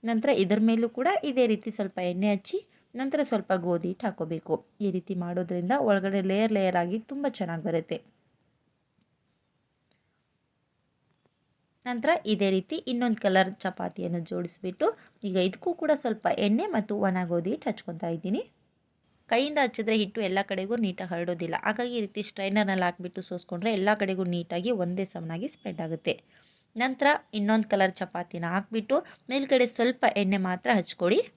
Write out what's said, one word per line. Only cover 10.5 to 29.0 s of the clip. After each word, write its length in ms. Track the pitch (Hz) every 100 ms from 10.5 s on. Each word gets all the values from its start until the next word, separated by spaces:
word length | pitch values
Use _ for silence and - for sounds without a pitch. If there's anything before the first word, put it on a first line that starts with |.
| _ _ _ _ _ _ _ _ _ _ _ _ _ 247
ನಂತರ 260 | 240 277 339 208
ಇದೇ 240 | 214 202
ರೀತಿ 260 | 190 185 311 -
ಇನ್ನೊಂದು 320 | 240 240 214
ಕಲರ್ 300 | 202 190 185 196
ಚಪಾತಿಯನ್ನು 640 | 190 - 180 185 180 170
ಜೋಡಿಸ್ಬಿಟ್ಟು, 600 | 165 180 175 - 185 185 330 453 - _
ಈಗ 140 | 202 185
ಇದಕ್ಕೂ 340 | 180 185 -
ಕೂಡ 180 | 339 311 285
ಸ್ವಲ್ಪ 320 | 240 220 - -
ಎಣ್ಣೆ 260 | 202 220 415
ಮತ್ತು 260 | 285 208 208
ಒಣ 180 | 202 185 180
ಗೋಧಿ 260 | 170 170
ಹಿಟ್ಟು 160 | 269 -
ಹಚ್ಕೊತಾ 420 | 226 - 165 175
ಇದ್ದೀನಿ. 320 | 170 180 247 508 _ _ _ _ _ _ _ _
ಕೈಯಿಂದ 300 | 233 285 302
ಹಚ್ಚಿದ್ರೆ 340 | 262 - 220 220
ಹಿಟ್ಟು 240 | 202 226
ಎಲ್ಲ 180 | 196 190
ಕಡೆಗೂ 320 | 196 190 190 233
ನೀಟಾಗಿ 340 | 208 180 185
ಹರಡೋದಿಲ್ಲ, 440 | 170 175 170 170 165
ಹಾಗಾಗಿ 320 | - 214 240
ಈ 80 | 240
ರೀತಿ 220 | 202 -
ಸ್ಟ್ರೈನರ್ನಲ್ಲಿ 640 | 208 - 196 202 202 190 180
ಹಾಕ್ಬಿಟ್ಟು 340 | 175 180 180
ಸೋಸ್ಕೊಂಡ್ರೆ 500 | 180 180 - 175 214
ಎಲ್ಲ 160 | 208 196 208
ಕಡೆಗೂ 300 | 196 185 180
ನೀಟಾಗಿ 460 | 175 170 175 190 220
ಒಂದೇ 280 | 175 185 190
ಸಮನಾಗಿ 420 | 170 165 165 262
ಸ್ಪ್ರೆಡ್ 340 | - 208 165
ಆಗುತ್ತೆ. 320 | 165 160 - - _ _ _ _ _ 220
ನಂತರ 320 | 254 262 285 294 -
ಇನ್ನೊಂದು 340 | 214 202 220 214
ಕಲರ್ 260 | 202 190 185
ಚಪಾತಿನ 500 | 185 175 175 175 170
ಹಾಕ್ಬಿಟ್ಟು 460 | 185 196 220 214 285